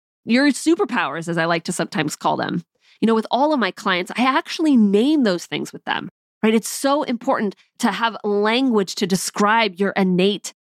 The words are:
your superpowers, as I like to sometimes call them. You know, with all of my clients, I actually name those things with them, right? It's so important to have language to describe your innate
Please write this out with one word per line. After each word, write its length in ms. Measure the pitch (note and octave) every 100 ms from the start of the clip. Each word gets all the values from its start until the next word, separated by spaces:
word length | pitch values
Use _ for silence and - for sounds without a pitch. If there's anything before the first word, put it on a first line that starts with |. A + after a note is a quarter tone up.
| _ _
your 240 | - A#3 D4
superpowers, 800 | B3+ - E4+ G4+ - D#3 D3 E3+
as 100 | E3+
I 80 | E3
like 180 | E3+ E3
to 80 |
sometimes 420 | F3 E3 - D#3 -
call 220 | E3 C#3+
them. 260 | - F3+ - _ _ _
You 40 | G#3+
know, 100 | A3
with 120 | G#3+
all 240 | A#3 D4
of 60 | D4
my 120 | G3
clients, 400 | - G#3 F3+ F#3 -
I 60 |
actually 540 | B3+ C#4 - - D#4+ C4
name 460 | G#3 G3+ B3+ D#4
those 220 | A3+ F3 -
things 280 | D3 -
with 100 | -
them, 260 | - - - - _ _
right? 120 | A3
It's 160 | A3 -
so 340 | - C#4 C#4+
important 520 | - A#3 - B3+ G#3 - _ -
to 120 | A#3
have 260 | F#3+ A3+ G3+
language 720 | G#3 G3+ G#3 A#3 C4+ A3 F#3+ -
to 100 | F#3+
describe 680 | F#3 - - G#3 A3+ A3 F3
your 160 | G3
innate 600 | - F#3+ F3+ G3 G#3 - - _